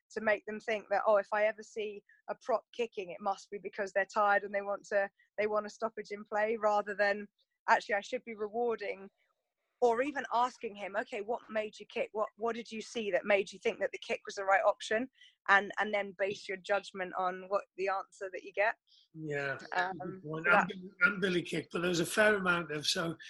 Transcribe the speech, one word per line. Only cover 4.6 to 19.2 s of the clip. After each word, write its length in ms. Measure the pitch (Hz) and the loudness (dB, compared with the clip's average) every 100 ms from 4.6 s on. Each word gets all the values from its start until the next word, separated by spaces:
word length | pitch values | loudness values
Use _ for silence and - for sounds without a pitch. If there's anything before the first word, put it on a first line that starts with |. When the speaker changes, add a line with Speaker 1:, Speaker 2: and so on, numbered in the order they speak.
Speaker 1:
want 220 | 202 202 - | -4 -6 -2
to, 200 | 202 196 - _ - | 0 0 -4 _ -4
they 100 | 214 | 0
want 200 | 214 208 | 0 -2
a 20 | |
stoppage 400 | - 220 214 208 | -6 -6 -6 -10
in 140 | 208 214 | -12 -6
play," 320 | 208 214 226 | -2 0 2
rather 340 | 214 208 208 196 | 2 2 0 0
than, 320 | 202 208 202 _ _ _ - | 2 0 -4 _ _ _ 2
actually, 260 | 226 - 202 | 2 4 -2
I 60 | |
should 240 | - 254 - | -2 -6 -6
be 80 | 208 | -6
rewarding 720 | 208 220 240 220 202 190 196 - _ _ _ _ _ _ | -6 -2 0 -2 -4 -10 -14 -20 _ _ _ _ _ _
or 200 | 240 226 | 4 4
even 240 | 277 277 247 | 0 -4 -2
asking 420 | 220 247 - 233 202 | 0 0 -2 -10 -8
him, 200 | 196 196 | -6 -6
"Okay, 220 | 240 - | -6 -6
what 200 | 196 233 - | -6 -6 -4
made 300 | 220 214 - | -4 -4 -8
you 60 | 208 | -10
kick? 160 | 233 - | -6 -4
What, 160 | 208 208 - | -2 -4 -2
what 180 | 226 226 | -4 -4
did 140 | 214 | -6
you 100 | 220 | -10
see 300 | - 233 208 | -8 -6 0
that 120 | 214 | 0
made 280 | 208 202 180 | 4 2 2
you 80 | 196 | -4
think 200 | 233 - | -4 -2
that 120 | 190 | -2
the 60 | - | -4
kick 200 | - - - | -6 -6 -6
was 100 | 202 | -4
the 80 | |
right 200 | 196 196 202 | 4 6 6
option?" 400 | - - 220 254 _ - _ - | 2 0 -2 -2 _ -20 _ 4
And, 240 | 196 196 - | 4 4 -2
and 140 | 202 | -2
then 220 | 208 202 180 | -2 -4 -2
base 320 | 196 208 - | -2 -2 -6
your 80 | 190 | -8
judgment 560 | 180 202 - 196 180 175 | -2 -2 -2 -6 -6 -4
on 260 | 185 185 185 | -4 -4 -4
what 140 | 196 - - | -4 -4 -4
the 100 | 190 | -2
answer 420 | 190 180 - 190 | -2 -6 -10 -10
that 100 | 185 | -10
you 80 | 196 | -6
get. 200 | 190 214 - _ _ _ | 0 0 0 _ _ _
Speaker 2:
Yeah, 420 | 160 | -12